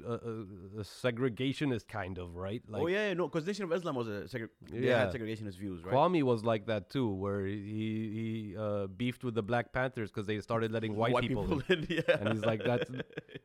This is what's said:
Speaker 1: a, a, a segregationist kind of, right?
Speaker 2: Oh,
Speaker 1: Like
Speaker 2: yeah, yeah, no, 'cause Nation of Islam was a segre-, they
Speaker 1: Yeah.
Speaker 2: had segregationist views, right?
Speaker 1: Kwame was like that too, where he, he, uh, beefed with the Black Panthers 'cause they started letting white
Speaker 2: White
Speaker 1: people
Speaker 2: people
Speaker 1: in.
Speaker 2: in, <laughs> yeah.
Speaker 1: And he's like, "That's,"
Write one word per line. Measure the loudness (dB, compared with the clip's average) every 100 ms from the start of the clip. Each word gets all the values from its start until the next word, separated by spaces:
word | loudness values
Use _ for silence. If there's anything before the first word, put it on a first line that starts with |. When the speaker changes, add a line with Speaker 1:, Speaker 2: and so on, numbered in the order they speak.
| -6
Speaker 1:
a, |
a, | -4 -4 -8 -10 -12 -12 -10
a |
segregationist | -10 -2 0 2 0 0 -2 0 0 0 -2
kind | -6 -6 -6
of, | -8 -6
right? | -6 -6 -6
Speaker 2:
Oh, |
Speaker 1:
Like | -2 0
Speaker 2:
yeah, | 2 0
yeah, |
no, | 0 0
'cause | -2 -2
Nation | -4 -2
of |
Islam | 0 0 -2
was | -2
a | -4
segre-, | -6 -6 -8 -12
they | -10 0 4
Speaker 1:
Yeah. | 4
Speaker 2:
had | 4
segregationist | 0 -4 -6 -6 -8
views, | -8 -6
right? | 2
Speaker 1:
Kwame | 4 6 6
was | 6 4 4
like | 2 2
that | -2 0
too, | 0 2
where | 2 0 0 0
he, | -2 -4 -2 0 0 -2 -2 -2 -4 -6
he, | -4
uh, | 0 0 -2
beefed | -2 -2 -2 -2
with | 0
the |
Black | 2 2 2
Panthers | 0 -2 -2 -6
'cause | -4 -2
they | -2
started | 0 0 2
letting | 2 0 2
white | 4
Speaker 2:
White | 4 4
Speaker 1:
people | 2 2
Speaker 2:
people | 2 4
Speaker 1:
in. | 2
Speaker 2:
in, | 2
<laughs> | -2 0
yeah. | 0
Speaker 1:
And | 0
he's | 0 2
like, | 2
"That's," | 2 0 0 -6 -10 -12 -12 -14